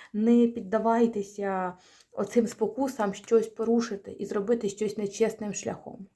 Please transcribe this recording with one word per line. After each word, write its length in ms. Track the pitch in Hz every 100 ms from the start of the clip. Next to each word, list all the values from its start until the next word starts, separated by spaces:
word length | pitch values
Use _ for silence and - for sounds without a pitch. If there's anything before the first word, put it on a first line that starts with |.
| -
не 340 | 208 226 240 233
піддавайтеся 1300 | 233 185 220 220 226 233 214 196 - 196 190 185 175 _ _ _
оцим 360 | - 202 240 214
спокусам 680 | - 214 - 269 - 202
щось 340 | 196 - 226 220
порушити 640 | - 226 233 233 196 -
і 140 | - 196
зробити 440 | 208 202 233 208
щось 280 | - 214 214
нечесним 560 | 202 - 220 - 208
шляхом. 540 | 185 220 190 - - 190